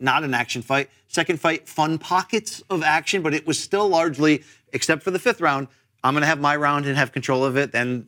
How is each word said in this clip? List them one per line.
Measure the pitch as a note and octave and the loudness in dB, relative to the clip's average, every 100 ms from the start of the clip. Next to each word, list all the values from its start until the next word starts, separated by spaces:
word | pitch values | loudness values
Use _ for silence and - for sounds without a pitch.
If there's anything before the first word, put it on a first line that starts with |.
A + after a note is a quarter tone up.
not | C3 C#3 | 0 0
an | D3 | 0
action | B2 A#2+ B2+ | -2 -4 -6
fight. | - C#3 C#3 _ _ | -2 -2 -2 _ _
Second | - D#3+ E3 | -2 -2 0
fight, | E3+ D#3+ - | -2 -2 -4
fun | - D#3 D#3+ | -2 0 -2
pockets | - F3+ F#3+ A3 - - - | -2 -2 0 -4 -4 -12 -6
of | F3+ | -2
action, | D#3 D#3 D#3 G3 | 0 0 0 -2
but | D#3 | 0
it | D3+ D#3 | -2 -2
was | D3+ | -4
still | - G3+ G#3 | -2 0 2
largely, | E3 E3 C3+ D#3 D3 - _ _ | 2 2 2 2 2 -2 _ _
except | - - D#3+ | -4 -2 -2
for | G3 | -2
the | F3+ | -2
fifth | B3 A3 | 0 0
round, | E3 C#3 C#3 _ _ _ | 0 0 -4 _ _ _
I'm | C3 | 0
gonna | D3 D3+ | 2 2
have | D#3 | 2
my | C#3+ | 0
round | D3 D3 C#3+ | 2 0 0
and | C#3 C3+ | 0 0
have | C3+ | 0
control | C3+ C3 C3 C3+ | -2 0 0 2
of | C3 | 0
it, | C#3+ | 0
then | A#2 B2 B2 | -2 -2 -4